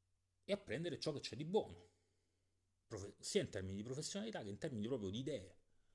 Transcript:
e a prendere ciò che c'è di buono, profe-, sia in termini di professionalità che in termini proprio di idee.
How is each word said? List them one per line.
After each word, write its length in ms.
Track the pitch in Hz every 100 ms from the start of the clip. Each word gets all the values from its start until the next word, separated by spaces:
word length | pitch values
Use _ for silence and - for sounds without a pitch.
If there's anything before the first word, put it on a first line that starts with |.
| _ _ _ _
e 100 | -
a 40 | 196
prendere 420 | - 120 170 127
ciò 120 | -
che 80 | 143
c'è 160 | - 113
di 80 |
buono, 460 | 156 202 - - - - _ _ _ _ _ _ _ _ _
profe-, 300 | 107 101 -
sia 220 | - 104
in 80 | 107
termini 260 | 101 95 98
di 80 |
professionalità 600 | 107 131 156 196 226 208
che 60 | 104
in 80 | 101
termini 300 | 160 123 104
proprio 220 | 131 98
di 100 | -
idee. 380 | 139 135 90 - - - -